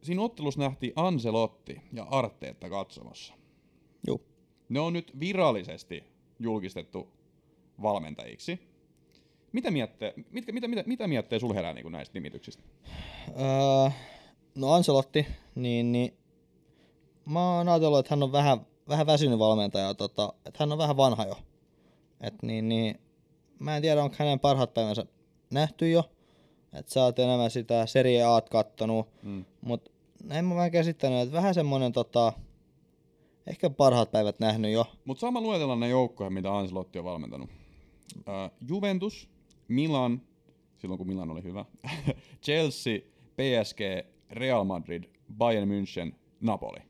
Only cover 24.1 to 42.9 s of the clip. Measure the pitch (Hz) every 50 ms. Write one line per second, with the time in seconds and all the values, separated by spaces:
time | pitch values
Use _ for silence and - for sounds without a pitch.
24.1 | - - 151 147 143 131 - 143 139 135 127 120 _ 113 113 107 107 110 101 -
25.1 | _ _ _ _ _ _ _ _ - 139 151 151 - - 165 165 165 170 160 -
26.1 | _ _ _ _ _ _ _ _ _ _ _ _ - - - - - 131 131 123
27.1 | 120 - 123 123 127 123 120 113 113 127 113 113 117 117 113 113 - 131 127 127
28.1 | 123 120 120 117 117 113 - - - 113 104 - _ - 110 110 113 110 110 -
29.1 | _ _ - 104 101 98 92 _ _ _ - 117 120 117 _ - _ _ _ _
30.1 | _ _ - - 143 156 170 180 175 175 175 175 165 175 160 170 160 - - 135
31.1 | 127 123 123 123 143 165 180 202 185 175 156 143 139 135 131 123 117 131 117 -
32.1 | - 120 117 113 110 - - - - _ _ _ _ _ _ _ _ _ _ _
33.1 | _ _ _ _ _ _ _ - 165 - - 175 139 - 143 135 123 120 113 -
34.1 | - 110 107 104 101 - 113 110 110 110 110 107 107 113 113 - - - _ -
35.1 | 131 - - 240 247 247 226 220 214 175 151 139 127 117 117 120 123 131 127 117
36.1 | 120 - 101 95 95 95 92 98 98 101 98 92 90 95 90 90 - 92 85 90
37.1 | 87 82 76 55 53 69 65 - - - - - - - - - _ _ _ _
38.1 | - - - - 101 98 98 92 - _ - 123 160 196 196 202 196 185 180 214
39.1 | - - - - _ _ _ _ _ _ _ _ 117 127 147 160 151 135 127 120
40.1 | 120 127 - _ _ _ _ _ _ _ _ _ _ _ - 92 92 90 92 92
41.1 | 95 95 90 80 78 82 90 90 90 98 110 - _ - _ 127 147 160 139 143
42.1 | - - - - - - - - 147 156 165 147 131 - - 123